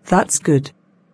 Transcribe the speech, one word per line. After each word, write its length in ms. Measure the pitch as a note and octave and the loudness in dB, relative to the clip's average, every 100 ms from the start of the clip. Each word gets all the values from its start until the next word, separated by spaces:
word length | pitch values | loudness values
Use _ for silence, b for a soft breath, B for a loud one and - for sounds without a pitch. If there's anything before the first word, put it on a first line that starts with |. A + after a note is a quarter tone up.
| - | -2
That's 340 | F3+ G#3+ - | 0 0 -4
good. 320 | - C#3+ C#3 _ _ _ _ | 0 0 -2 _ _ _ _